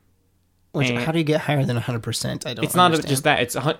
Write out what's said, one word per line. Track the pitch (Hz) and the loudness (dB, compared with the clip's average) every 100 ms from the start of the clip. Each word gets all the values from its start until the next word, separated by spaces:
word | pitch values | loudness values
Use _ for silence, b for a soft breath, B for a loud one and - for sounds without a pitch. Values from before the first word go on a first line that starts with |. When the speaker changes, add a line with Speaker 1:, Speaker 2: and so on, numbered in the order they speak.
| _ _ _ _ _ _ _ | _ _ _ _ _ _ _
Speaker 1:
Which, | - 127 | -2 0
Speaker 2:
and | 120 | 0
Speaker 1:
how | 120 | 0
do | 165 | 0
you | |
get | 151 151 | 2 0
higher | - 143 135 | 0 0 2
than | 120 | 0
a | |
hundred | 113 120 | -2 -4
percent? | 113 - 127 - - | -4 -4 -4 -6 -8
I | |
don't | 113 151 | -6 -2
Speaker 2:
It's | 180 | 4
not | 180 | 4
Speaker 1:
understand. | 160 147 | 4 2
Speaker 2:
just | 135 151 | 0 2
that, | 139 | 2
it's | 120 139 | 0 -2
a | |
hun-, | 143 | -2